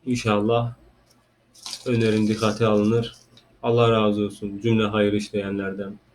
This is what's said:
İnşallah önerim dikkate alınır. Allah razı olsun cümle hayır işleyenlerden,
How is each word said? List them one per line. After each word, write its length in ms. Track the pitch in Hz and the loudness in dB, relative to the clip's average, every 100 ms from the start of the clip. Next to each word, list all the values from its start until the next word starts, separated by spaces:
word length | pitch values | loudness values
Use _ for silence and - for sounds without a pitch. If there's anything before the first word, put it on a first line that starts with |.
| - | -4
İnşallah 680 | 123 110 104 104 117 120 - - _ _ _ _ _ _ - - - - | -4 0 0 2 0 -2 -8 -20 _ _ _ _ _ _ -18 -14 -10 -2
önerim 420 | 117 110 107 107 | 0 2 2 2
dikkate 380 | 107 110 104 113 | 0 0 0 2
alınır. 500 | 104 104 117 117 - _ - _ _ | 2 2 0 -2 -10 _ -20 _ _
Allah 280 | 123 117 117 | -2 2 4
razı 340 | 113 107 104 101 | 4 2 0 -4
olsun 340 | - 104 101 | -6 -10 -4
cümle 240 | 117 110 | 0 2
hayır 300 | 107 107 104 | 2 2 2
işleyenlerden, 880 | 101 104 104 98 98 98 98 98 104 _ | 0 -2 -6 -4 -4 -6 -8 -10 -12 _